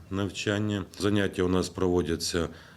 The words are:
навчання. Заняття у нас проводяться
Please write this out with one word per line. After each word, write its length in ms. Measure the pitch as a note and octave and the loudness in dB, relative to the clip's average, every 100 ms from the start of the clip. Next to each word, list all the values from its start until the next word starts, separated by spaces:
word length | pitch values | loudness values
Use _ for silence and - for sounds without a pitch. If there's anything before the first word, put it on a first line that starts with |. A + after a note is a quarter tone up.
| - | -8
навчання. 760 | F#2+ G2 - G#2+ G#2 G#2+ G2+ - - | -4 -4 -4 -2 0 0 -2 -4 -2
Заняття 440 | G#2 G#2 F#2+ - | 2 2 2 2
у 60 | F2+ | 2
нас 200 | F#2 F2 | 2 0
проводяться 800 | - F#2 F2 D#2+ D#2+ - F2 D2+ - - | 0 2 2 2 -2 -2 -2 -2 -6 -20